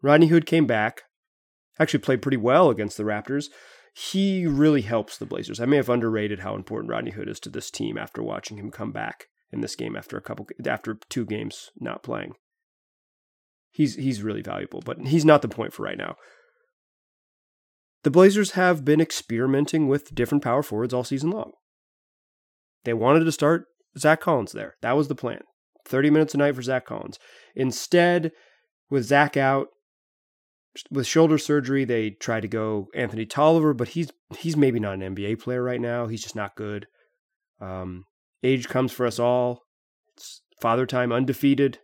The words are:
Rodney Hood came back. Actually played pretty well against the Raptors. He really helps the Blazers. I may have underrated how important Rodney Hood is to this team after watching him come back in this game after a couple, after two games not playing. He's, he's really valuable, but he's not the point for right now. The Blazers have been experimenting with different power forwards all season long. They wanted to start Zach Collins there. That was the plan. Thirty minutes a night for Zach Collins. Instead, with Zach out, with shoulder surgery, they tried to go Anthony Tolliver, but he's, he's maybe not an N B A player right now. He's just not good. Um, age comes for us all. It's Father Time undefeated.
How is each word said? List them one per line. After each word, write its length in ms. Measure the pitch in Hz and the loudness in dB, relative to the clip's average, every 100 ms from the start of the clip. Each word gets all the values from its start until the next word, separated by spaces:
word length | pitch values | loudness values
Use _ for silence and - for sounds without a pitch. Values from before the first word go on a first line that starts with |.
Rodney 280 | 135 151 165 | 6 6 8
Hood 180 | 165 160 | 6 4
came 200 | 165 147 | 2 4
back. 360 | 117 107 - _ _ _ _ _ _ _ _ | 2 0 -4 _ _ _ _ _ _ _ _
Actually 220 | 160 151 | 0 0
played 220 | - 131 | 0 0
pretty 160 | 131 131 | 0 0
well 320 | 113 139 175 | 4 6 6
against 260 | 104 104 - | 4 -2 -4
the 60 | |
Raptors. 460 | 107 104 107 139 143 - - - _ - | -4 -4 -4 -6 -6 -16 -20 -20 _ -16
He 460 | - 190 196 190 170 | -6 0 0 2 0
really 360 | 139 151 147 | 4 6 4
helps 360 | 104 113 104 - | 2 -4 -4 -10
the 80 | - | -10
Blazers. 320 | - - - | -8 -8 -6
I 60 | |
may 100 | 117 | 2
have 140 | 143 120 | 2 2
underrated 500 | 123 113 110 104 101 | 0 0 -2 -2 -6
how 140 | 95 | -8
important 340 | 104 98 107 110 | -10 -8 -10 -6
Rodney 220 | 113 117 | -6 -6
Hood 180 | 104 107 | -10 -10
is 120 | 55 | -10
to 100 | - | -12
this 180 | 64 - | -12 -12
team 300 | - 55 53 | -8 -6 -6
after 240 | 55 - | -10 -10
watching 340 | 55 52 - 107 | -8 -8 -10 -12
him 140 | 101 | -14
come 220 | - 110 | -10 -10
back 340 | 107 55 - - _ _ | -8 -10 -10 -20 _ _
in 100 | - | -8
this 140 | 57 | -8
game 220 | - - - | -8 -10 -10
after 200 | - - | -10 -14
a 40 | |
couple, 260 | - 107 104 - | -12 -14 -14 -10
after 360 | 123 120 - 107 _ | -6 -6 -8 -12 _
two 180 | - 113 | -10 -8
games 440 | 107 110 - - - | -8 -10 -12 -20 -14
not 240 | 117 - | -12 -12
playing. 300 | - 117 - - _ _ _ _ _ _ _ _ _ _ _ _ _ | -10 -10 -10 -16 _ _ _ _ _ _ _ _ _ _ _ _ _
He's, 240 | - 151 110 | -2 -2 0
he's 260 | 135 117 | -4 -4
really 200 | 104 104 | -6 -8
valuable, 400 | - 95 95 90 | -8 -8 -8 -12
but 160 | 87 123 | -10 -10
he's 240 | 131 160 | 0 4
not 180 | 151 151 | 6 6
the 60 | 131 | 4
point 240 | - 107 | -8 -10
for 100 | - | -8
right 160 | 50 50 | -10 -8
now. 160 | 50 50 - _ _ _ _ _ _ _ _ _ _ _ _ _ _ _ _ _ | -10 -12 -20 _ _ _ _ _ _ _ _ _ _ _ _ _ _ _ _ _
The 80 | - | 2
Blazers 400 | 139 190 202 202 | 8 8 6 -2
have 320 | - 185 175 | 2 2 2
been 160 | 135 151 | 2 4
experimenting 880 | 160 - - 117 131 135 147 160 147 | 4 -2 -6 -2 0 2 0 0 2
with 260 | 143 - | 0 -2
different 300 | 151 117 143 | -4 0 0
power 180 | 135 123 | 2 -2
forwards 320 | 147 104 120 | -2 -4 -2
all 80 | 123 | -2
season 300 | 123 139 156 | -2 -4 -2
long. 200 | 208 - _ _ _ _ _ _ _ _ _ _ _ _ _ | -4 -8 _ _ _ _ _ _ _ _ _ _ _ _ _
They 100 | - | -6
wanted 300 | 117 117 156 | -2 4 4
to 80 | 165 | 4
start 320 | 156 147 170 - _ _ - | 2 2 0 -2 _ _ -2
Zach 220 | 151 160 | 2 2
Collins 320 | - 151 98 | 2 0 0
there. 240 | 107 104 _ | -8 -12 _
That 160 | 117 135 | -2 0
was 120 | 143 | 0
the 80 | 143 | -4
plan. 240 | 123 - - _ _ _ - | -6 -8 -14 _ _ _ -4
Thirty 220 | 131 147 | 0 4
minutes 240 | 151 151 | 4 4
a 40 | 143 | 2
night 160 | 143 | 0
for 80 | 131 | 0
Zach 240 | 123 131 - | -2 -4 -4
Collins. 320 | - - - - - _ - | -12 -12 -16 -20 -20 _ -4
Instead, 720 | 131 113 - 175 175 175 160 - _ _ _ _ _ | -4 -4 2 4 6 4 0 -8 _ _ _ _ _
with 160 | 139 113 | -2 2
Zach 300 | 139 143 - | 4 4 4
out, 320 | 135 139 - _ _ _ _ _ _ _ _ _ _ - - | 2 2 -2 _ _ _ _ _ _ _ _ _ _ -20 -8
with 160 | 143 120 | -6 0
shoulder 300 | 165 160 156 | 4 6 4
surgery, 460 | - 147 131 139 | 2 0 2 -2
they 260 | 131 120 110 | 0 0 0
tried 320 | 104 - 110 | -4 -4 -4
to 40 | 107 | -2
go 400 | 110 110 107 98 | -4 -2 -4 -6
Anthony 320 | - 120 107 110 | -6 -6 -4 -8
Tolliver, 480 | - 151 165 156 | 2 4 4 2
but 140 | 131 120 | 0 -4
he's, 240 | - 160 - _ - | -4 -6 -8 _ -10
he's 200 | 165 151 | -4 2
maybe 220 | 139 120 | 2 2
not 160 | 104 | -4
an 80 | 95 | -6
N 120 | 95 | -8
B 100 | 95 | -8
A 100 | 101 | -6
player 260 | 113 - 123 | -6 -6 -6
right 200 | 123 123 | -4 -4
now. 260 | 120 120 117 | -4 -4 -6
He's 160 | 110 | -8
just 140 | - 107 | -10 -10
not 180 | 101 | -10
good. 320 | - 107 104 98 _ _ _ _ _ _ _ | -8 -10 -10 -12 _ _ _ _ _ _ _
Um, 440 | 95 92 92 90 92 _ _ _ | -12 -10 -10 -12 -16 _ _ _
age 240 | 127 131 120 | 0 0 0
comes 240 | 131 127 | -2 -2
for 120 | - | 0
us 140 | 123 113 | -4 0
all. 440 | 120 123 123 120 _ _ _ _ _ | 0 2 0 -4 _ _ _ _ _
It's 280 | _ - - _ _ | _ -20 -20 _ _
Father 260 | 117 117 127 | -2 0 0
Time 240 | 127 123 | -2 0
undefeated. 720 | 117 131 131 143 139 139 127 | 0 0 0 2 2 2 -2